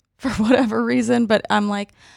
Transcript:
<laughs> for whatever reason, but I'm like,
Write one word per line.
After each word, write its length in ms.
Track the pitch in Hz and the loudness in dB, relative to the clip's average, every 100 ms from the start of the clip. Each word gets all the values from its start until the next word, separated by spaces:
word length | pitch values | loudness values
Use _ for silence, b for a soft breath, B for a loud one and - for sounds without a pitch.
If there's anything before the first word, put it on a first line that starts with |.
<laughs> 140 | _ _ | _ _
for 140 | 262 214 | -6 -2
whatever 400 | 214 262 233 220 | 2 2 2 -2
reason, 420 | 233 254 226 240 220 | 0 0 0 0 2
but 180 | 214 - | 0 0
I'm 180 | 208 208 | -2 -2
like, 240 | 202 202 b b | -4 -8 b b